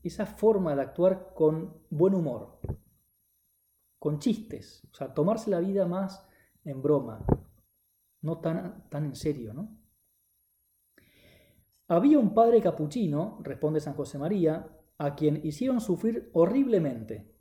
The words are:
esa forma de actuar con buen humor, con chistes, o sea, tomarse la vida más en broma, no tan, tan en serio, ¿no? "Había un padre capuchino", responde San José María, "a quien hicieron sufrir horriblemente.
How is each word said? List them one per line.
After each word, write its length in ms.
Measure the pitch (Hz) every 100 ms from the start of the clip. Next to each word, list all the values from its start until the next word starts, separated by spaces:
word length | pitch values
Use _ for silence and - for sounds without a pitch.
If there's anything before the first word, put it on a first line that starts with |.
esa 220 | 175 -
forma 500 | 208 - 214 202 175
de 60 | 139
actuar 500 | 131 - 180 185 -
con 440 | - 156 160 185 - _
buen 240 | 151 185
humor, 460 | 190 151 117 - - - - _ _ _ _ _ _ _ _ _ _ _ _
con 220 | 151 151
chistes, 640 | 254 - - 135 - - -
o 20 |
sea, 200 | - 131
tomarse 360 | - 165 220 220
la 120 | 175
vida 260 | 185 196 180
más 400 | 180 190 - _ _ _ _
en 160 | 151 135
broma, 440 | 139 143 120 107 - - - _ _ _ _ _ _ _
no 180 | 151 160
tan, 480 | 165 165 185 - -
tan 160 | 147
en 100 | 151
serio, 380 | 127 156 139 110
¿no? 220 | 127 220 - _ _ _ _ _ _ _ _ _ _ _ _ _ _ _ _ _ _ _ _ -
"Había 320 | 170 277 302
un 140 | 214
padre 280 | 220 233 233
capuchino", 800 | 180 151 151 247 185 143 214 -
responde 380 | 135 123 151 156
San 160 | 151
José 240 | 139 143 143
María, 480 | 151 202 160 160 - - _ -
"a 180 | 147
quien 240 | 143 151 151
hicieron 360 | 160 147 262 247
sufrir 500 | - 175 220 233 -
horriblemente. 1000 | 165 170 262 269 202 151 117 107 104 - _